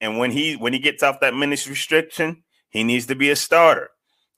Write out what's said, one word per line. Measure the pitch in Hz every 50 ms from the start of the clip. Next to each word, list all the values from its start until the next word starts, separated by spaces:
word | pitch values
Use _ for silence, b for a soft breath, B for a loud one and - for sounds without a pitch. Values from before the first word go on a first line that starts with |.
and | 110 110 110 113
when | 123 127
he, | 117 143 151 160 151
when | 127 113 120 127
he | 131
gets | 135 147 143 -
off | 151 139 135 -
that | 139 135 120
minutes | 135 143 143 143 139 - 131
restriction, | 139 135 - - 160 156 160 160 - - 165 160 170 - _ _ _ _ _ _
he | - 110 110
needs | 117 120 123 117 123
to | 135
be | 131 139 143
a | 143
starter. | 139 - - - 170 170 160 139 - - - _ _ _ _ _ _ _ _ _